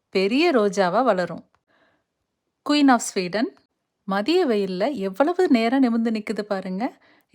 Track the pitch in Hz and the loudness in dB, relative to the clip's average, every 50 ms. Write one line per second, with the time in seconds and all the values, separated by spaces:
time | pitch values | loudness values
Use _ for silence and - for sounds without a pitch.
0 | _ _ - 196 190 196 240 277 339 359 285 233 208 208 180 202 190 175 175 226 | _ _ -2 -2 0 0 2 2 2 2 2 2 2 2 0 0 0 0 2 2
1 | 269 247 202 185 175 170 165 - - _ _ _ _ _ _ _ _ _ _ _ | 2 2 0 0 -2 -6 -8 -12 -16 _ _ _ _ _ _ _ _ _ _ _
2 | _ _ _ _ _ _ _ _ _ _ _ _ _ - 294 294 285 269 247 226 | _ _ _ _ _ _ _ _ _ _ _ _ _ -2 2 4 6 6 4 4
3 | - - - 202 185 180 175 208 254 392 - _ _ _ _ _ _ _ _ _ | 2 -2 -4 -4 -4 -4 -4 -4 -4 -4 -6 _ _ _ _ _ _ _ _ _
4 | _ 196 190 196 208 302 330 370 359 269 220 208 196 190 185 180 202 277 294 208 | _ -4 -4 -2 0 0 2 2 2 2 0 0 -2 -2 -4 -4 -4 -4 -4 -4
5 | 190 196 190 - 277 330 349 - 370 349 285 226 226 233 262 277 269 240 226 233 | -6 -6 -2 0 0 0 2 0 2 2 4 2 2 2 2 2 2 2 2 0
6 | 226 233 220 214 208 - 214 208 208 208 202 190 190 190 185 190 240 320 - _ | -2 -2 -4 -4 -6 -6 -6 -6 -6 -6 -6 -6 -6 -8 -8 -6 -6 -8 -8 _
7 | _ _ _ _ _ _ - | _ _ _ _ _ _ -8